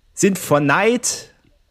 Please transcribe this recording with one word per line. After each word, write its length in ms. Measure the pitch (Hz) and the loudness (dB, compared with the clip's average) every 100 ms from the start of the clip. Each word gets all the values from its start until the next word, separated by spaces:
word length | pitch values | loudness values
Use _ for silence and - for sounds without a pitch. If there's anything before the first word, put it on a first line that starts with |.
| _ | _
sind 240 | - 196 185 | 0 0 0
vor 220 | - 147 | 0 0
Neid 760 | 143 160 220 240 - - - _ _ _ _ | 2 2 2 0 -4 -8 -14 _ _ _ _